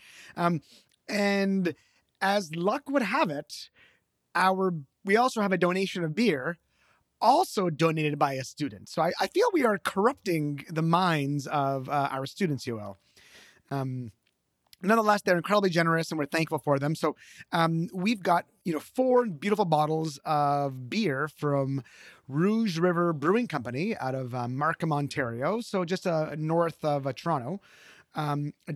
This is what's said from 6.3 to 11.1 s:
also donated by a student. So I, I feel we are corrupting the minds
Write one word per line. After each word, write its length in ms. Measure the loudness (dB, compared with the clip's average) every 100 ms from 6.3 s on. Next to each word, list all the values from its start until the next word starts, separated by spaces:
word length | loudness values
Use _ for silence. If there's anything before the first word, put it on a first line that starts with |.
| 2 -2 -8 _ _ _ _ _ _
also 480 | 4 6 4 0 0
donated 500 | 2 2 2 0 2
by 160 | 0
a 100 | 0
student. 440 | -8 -6 -6 -6 -8
So 140 | 0
I, 100 | 0 0
I 60 | -2
feel 200 | 2 2
we 120 | 4
are 120 | 2 2
corrupting 880 | -2 2 2 0 -2 0 -2 -4 -6
the 120 | -2
minds 640 | 2 4 4